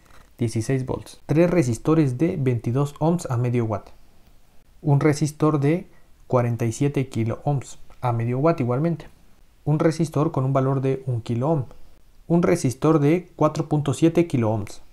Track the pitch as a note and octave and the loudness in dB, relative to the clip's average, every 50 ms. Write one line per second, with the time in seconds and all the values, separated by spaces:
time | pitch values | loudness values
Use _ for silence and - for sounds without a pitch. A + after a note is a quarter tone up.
0 | _ - - - - - _ - A#2+ A#2 - A#2 G#2+ - C3+ C3 B2+ C3 - - | _ -20 -20 -20 -20 -14 _ -4 -4 -2 -2 -2 -2 0 -2 -2 -2 -4 -6 -8
1 | - - - - - - C#3 D#3 F3 F3 F3 F3 C#3 A#2+ A2+ - - D3+ D#3+ D#3+ | -8 -14 -20 -10 -4 0 2 2 4 4 4 2 2 0 -2 -2 0 2 2 2
2 | D3+ C3 B2 B2+ D#3+ F3 F#3+ D#3+ C3 C3 B2 A2+ - A#2+ A#2 C#3 D3 C#3+ - - | 2 2 0 0 -2 -2 -2 -2 0 0 -2 -2 -2 -2 -2 -2 -2 -4 -4 -2
3 | D3+ E3 F3 E3+ - - B2+ A#2 B2 B2 A#2+ A#2+ A2+ A2 G#2 G2 - - - - | 0 0 0 0 -2 -4 -2 -2 0 0 0 0 0 -2 -4 -6 -8 -12 -20 -20
4 | - - - - - - - - - _ - - - _ - - - D3+ C#3 C#3 | -20 -20 -20 -20 -20 -20 -20 -20 -20 _ -20 -20 -20 _ -18 -4 0 2 4 4
5 | D3 D#3 D3 D3+ D#3 C#3+ - - D#3 D#3 D#3 D3 C#3+ C#3+ E3 F#3 G3 - - - | 4 2 2 2 -2 -2 0 0 0 2 2 2 2 2 0 0 -4 -8 -18 -20
6 | - - - - - - - - - A#2+ A#2+ A2+ A#2+ A2+ A2+ - C#3+ C#3+ - D3 | -20 -20 -20 -20 -6 -2 0 0 0 0 -2 -2 -2 -2 -2 -2 -2 -2 0 -2
7 | B2+ - - A#2 A2+ A2+ - - - D3 C#3+ C3 - - - - - - - - | -4 -2 -2 -2 -2 -2 -4 -4 -4 -2 -2 -2 -4 -8 -14 -18 -18 -18 -10 -6
8 | B2+ B2 A#2 A#2 A2+ A#2 B2 C3 C#3+ E3 E3 - B2+ A#2 B2 C3+ D#3 E3+ E3 D#3+ | -4 -2 -2 -2 -2 -2 -2 0 0 0 0 0 0 -2 0 0 0 -2 -2 -4
9 | - - - - - - - - - - _ _ - D3 D3+ D#3 E3 E3 D#3 - | -8 -14 -20 -20 -20 -20 -20 -20 -20 -20 _ _ -2 -2 0 2 2 2 0 0
10 | E3 D3 - C#3+ D3+ D#3+ - C#3+ C3 C3 C#3 C3+ C3 C3+ C#3 C#3 C3 C3+ C3+ C3 | -2 -2 0 0 0 0 0 -2 -2 0 0 0 0 0 0 0 0 -2 -2 -2
11 | - C3 B2 A2+ - - A#2 A#2 B2+ D3+ E3+ D3 A#2 - - - - - - - | -4 -4 -6 -4 -4 -4 -4 -2 0 0 -2 -2 -4 -6 -12 -18 -18 -18 -20 -20
12 | - - - - - - E3 F3 F3 F#3 F3+ E3+ - C3 - - - D#3 E3 D3+ | -20 -20 -20 -12 -2 0 2 4 4 4 2 2 2 0 0 2 2 4 4 4
13 | C#3+ C#3+ E3 F3+ F3+ - - - D#3 D3+ D3+ D#3+ D3 - D#3 D3+ C#3+ C#3+ B2+ - | 4 4 2 2 -2 -4 -2 0 0 0 0 -2 -2 0 -2 0 0 0 0 2
14 | D#3 E3 D#3+ F3+ E3+ E3+ - B2+ A2+ G#2+ A2 G#2+ G2 - - - - - | 2 2 4 2 0 0 0 0 0 0 0 -2 -4 -8 -12 -14 -18 -20